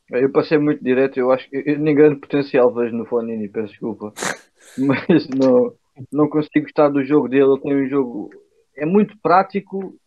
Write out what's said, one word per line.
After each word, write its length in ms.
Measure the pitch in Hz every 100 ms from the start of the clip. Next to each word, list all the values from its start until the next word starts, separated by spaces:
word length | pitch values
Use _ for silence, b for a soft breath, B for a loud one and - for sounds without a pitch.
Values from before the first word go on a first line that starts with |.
| _
Eu 200 | 123 135
passei 260 | 151 151 156
muito 260 | 147 147
direto, 340 | 127 127 135 135
eu 140 | 127
acho 180 | 131 -
que 140 | 135 147
eu 140 | 147
nem 160 | 156 143
grande 240 | 151 143
potencial 540 | - 143 139 131 123
vejo 200 | 113 120 117
no 100 | 107
Fognini, 420 | 120 113 113 104
peço 220 | 113 104
desculpa. 440 | - 117 104 104 -
<laughs> 600 | - - _ _ _ -
Mas 500 | 139 127 - 160 147
não, 440 | 131 131 123 120 - _ - 127
não 160 | 143 147
consigo 340 | 151 151 151 143
gostar 240 | - 147
do 140 | 139
jogo 260 | 131 151 120
dele, 160 | 135 135
ele 80 | 135
tem 120 | 147 139
um 120 | 135
jogo, 420 | 139 123 117 92 - _ _ _ -
é 100 | 156
muito 320 | 196 208 -
prático, 760 | 160 180 190 202 196 196 190 -